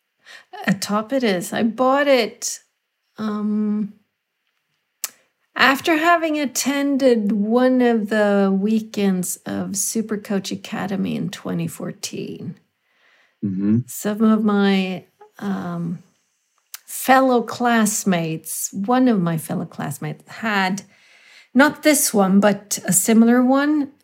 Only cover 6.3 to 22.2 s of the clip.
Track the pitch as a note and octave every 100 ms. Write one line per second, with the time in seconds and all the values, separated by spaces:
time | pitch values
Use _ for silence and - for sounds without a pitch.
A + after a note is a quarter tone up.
6.3 | D4+ C#4 - B3+ C#4+ C#4+ C4+ C4+ A3+ G3+
7.3 | G#3+ G#3 A#3+ B3+ B3+ A#3+ A#3 G#3 A3 G#3
8.3 | G3+ G3 G3 G3+ A3 A3 G#3 G3 F#3 F3
9.3 | - - G3 F3+ G3+ - A3+ A3 G#3 G#3+
10.3 | G3 F#3+ G3 - A3 F#3+ F#3+ F#3+ - E3+
11.3 | - F#3 F3 E3 - E3+ - - - -
12.3 | - - - _ _ _ _ _ _ _
13.3 | _ G#2 F#2+ G2+ A2+ - - G#3 G#3 A3
14.3 | A3 A3 G3+ G3 G3 F#3 F3+ - _ G#4+
15.3 | - G3+ F#3+ F3+ E3+ E3+ E3+ - _ _
16.3 | _ _ _ _ - - - - C4 C4
17.3 | B3 A3+ - A#3+ A#3 G#3 - - F3 E3
18.3 | D#3+ - - - G3 G3 B3+ B3+ G#3 E3+
19.3 | D#3+ - F3+ E3+ - D#3 D3 D#3 D3+ -
20.3 | - A3+ G3+ F#3+ G3 - _ _ _ _
21.3 | - _ B3 D4 - G#3 G3 - G#3